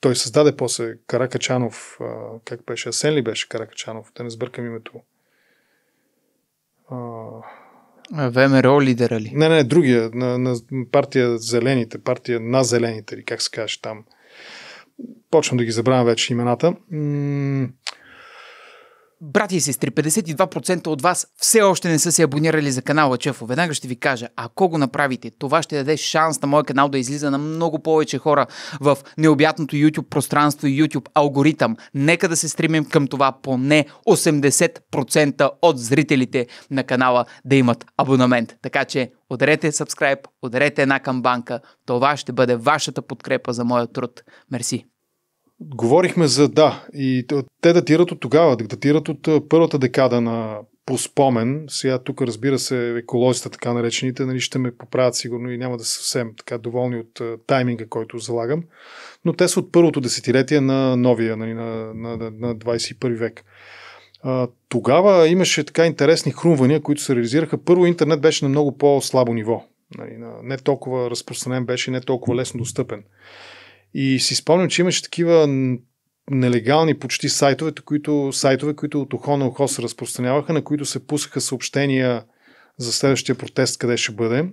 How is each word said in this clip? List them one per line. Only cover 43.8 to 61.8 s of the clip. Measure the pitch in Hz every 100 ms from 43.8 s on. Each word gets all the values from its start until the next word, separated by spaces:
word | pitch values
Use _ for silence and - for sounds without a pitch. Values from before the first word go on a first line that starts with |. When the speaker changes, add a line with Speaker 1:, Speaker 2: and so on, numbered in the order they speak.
| 117
Speaker 2:
труд. | - 123 - _ _ _
Мерси. | 127 120 120 - _ _ _ _ _ _ _
Speaker 1:
Говорихме | - 123 117 151 180 175 156
за, | 120 147
да, | 147 151 - -
и | 147 131 127 120
т-, | 143 127 _
те | 165
датират | 175 143 156 175
от | 170
тогава, | 123 143 170 120
датират | 110 101 135 151 151
от, | 151 -
а, | 156 -
първата | 160 165 147
декада | 127 - 131 120
на, | 117 113 110 107 110 _ -
по | 131
спомен. | - - 139 120 113 143 151
Сега | - 135 127
тук, | 127 131
разбира | 127 107 127 135
се, | - 127 120 120
еколозите, | 117 123 127 123 -
така | - 123
наречените, | 120 117 113 131 127 131
нали, | 127
ще | 120 131
ме | 127 120
поправят | - 127 127 120
сигурно | 123 120 123
и | 123
няма | 127 123
да |
са | -
съвсем | - - 135 113 110
така | - 120
доволни | 113 120 123 120
от, | 113 -
а, | 117 113 -
тайминга, | 135 123 117 110
който | 117 110 120
залагам. | 110 117 117 151 170 _ - - - - 170
Но |
те | 165 180
са | 190
от | -
първото | 175 170 147
десетилетие | 123 - - 123 135 151
на | 135 135 131 127
новия, | 123 113 113 110
нали, | 113
на, | 113 117 113